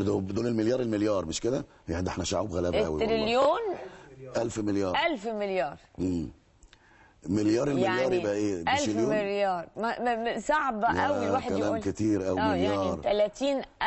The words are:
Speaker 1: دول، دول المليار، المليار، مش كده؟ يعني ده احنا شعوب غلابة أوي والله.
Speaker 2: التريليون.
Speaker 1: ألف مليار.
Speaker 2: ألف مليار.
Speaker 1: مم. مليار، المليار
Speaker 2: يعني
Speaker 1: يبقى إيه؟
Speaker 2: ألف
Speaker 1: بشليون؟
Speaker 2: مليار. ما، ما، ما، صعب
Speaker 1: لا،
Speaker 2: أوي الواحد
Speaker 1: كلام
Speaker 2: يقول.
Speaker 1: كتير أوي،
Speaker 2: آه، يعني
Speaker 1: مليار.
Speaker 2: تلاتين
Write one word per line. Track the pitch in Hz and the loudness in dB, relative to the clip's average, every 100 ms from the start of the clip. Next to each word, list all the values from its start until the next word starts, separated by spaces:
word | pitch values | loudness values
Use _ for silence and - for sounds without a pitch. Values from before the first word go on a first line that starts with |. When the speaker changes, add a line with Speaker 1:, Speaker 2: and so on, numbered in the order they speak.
| 98 | 2
Speaker 1:
دول، | 101 95 | 0 0
دول | 101 120 | -2 0
المليار، | 113 107 127 | 2 2 2
المليار، | 120 107 104 101 80 | 0 0 2 2 -2
مش | 78 | -2
كده؟ | 113 131 - - - | -2 -2 -4 -12 -6
يعني | 82 | -4
ده | 92 | -2
احنا | 92 | -4
شعوب | 90 92 101 | -2 -2 -2
غلابة | 87 87 87 | 0 0 2
أوي | 208 | 0
والله. | 78 220 | 0 0
Speaker 2:
التريليون. | 220 220 240 277 370 453 - - - - - 131 - | 0 2 4 4 2 0 -4 -8 -16 -20 -18 -6 -2
Speaker 1:
ألف | 117 110 | -2 -2
مليار. | 104 101 98 92 330 | -2 0 0 0 0
Speaker 2:
ألف | 277 208 | -2 -4
مليار. | 220 202 190 165 170 - - | -4 -2 0 -2 -6 -14 -6
Speaker 1:
مم. | 92 87 69 - _ _ - - - - - _ - | -2 -2 -4 -10 _ _ -20 -20 -20 -20 -20 _ -2
مليار، | 101 104 113 143 | 2 4 4 2
المليار | 135 120 - | 2 2 2
Speaker 2:
يعني | - 120 | 2 2
Speaker 1:
يبقى | 104 | 0
إيه؟ | 104 104 92 | 0 0 0
Speaker 2:
ألف | 82 269 | 0 0
Speaker 1:
بشليون؟ | 277 107 123 | 2 2 2
Speaker 2:
مليار. | 214 202 202 202 180 - - | 2 0 0 0 0 -4 -6
ما، | 220 214 | -4 -2
ما، | 240 233 | -2 -2
ما، | 233 196 | -2 -2
صعب | - 302 277 220 | 0 0 0 0
Speaker 1:
لا، | 226 - 254 | 0 2 0
Speaker 2:
أوي | 285 - | 0 0
الواحد | 247 247 | 0 0
Speaker 1:
كلام | 196 | 0
Speaker 2:
يقول. | - - | 0 0
Speaker 1:
كتير | 101 92 107 104 92 | -2 0 2 2 2
أوي، | 92 | 0
Speaker 2:
آه، | 92 - | 2 2
يعني | 92 101 | 2 0
Speaker 1:
مليار. | 95 - | 0 -2
Speaker 2:
تلاتين | - 208 208 - 277 269 - - | 0 2 0 0 -2 -2 -4 -4